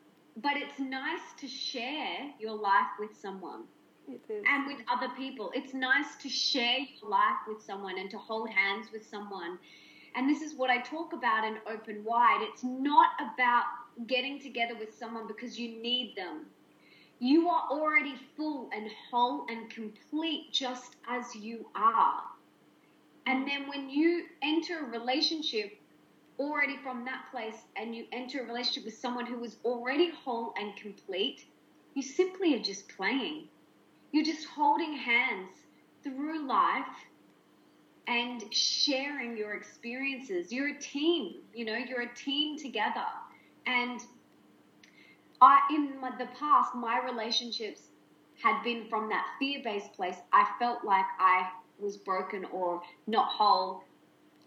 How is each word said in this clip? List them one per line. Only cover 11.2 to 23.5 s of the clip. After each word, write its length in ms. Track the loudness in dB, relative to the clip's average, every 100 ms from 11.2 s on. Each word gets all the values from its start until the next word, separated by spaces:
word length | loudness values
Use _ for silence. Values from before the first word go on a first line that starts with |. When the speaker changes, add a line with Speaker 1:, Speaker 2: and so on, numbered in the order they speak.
| 2 2 0
Speaker 1:
in 120 | -4 -8
Open 360 | -10 -8 -8
Wide. 420 | 0 4 6 6 0
It's 120 | -6
not 460 | -6 -2 4 8 8 6
about 440 | -4 2 4 4 2 -4 -12 -12 -2
getting 320 | 0 0 -6
together 360 | -8 -4 -2 -4
with 200 | -10 -10
someone 300 | -10 -10 -10
because 320 | -10 -10 -8
you 220 | -8 -6
need 340 | -4 -2 -4 -8
them. 300 | -8 -10 -14 -20 _ _ -20 -20 -20 -2
You 300 | 6 6 8
are 200 | 4 2
already 440 | 0 2 2 2 -2 -12 -6
full 340 | -4 -4 -6
and 160 | -8 -8 -10 -2
whole 360 | 4 4 2 -4
and 200 | -8 -10
complete 840 | -10 -10 -12 -8 -4 -2 -4 -2
just 440 | -2 -2 -4 -10 -14 -6
as 260 | -6 -6 -10
you 300 | -10 -10 -8 2
are. 480 | 4 6 4 2 -6 -14 _ _ _ _ _ _ _ _ -2
And 220 | 0
then 200 | 0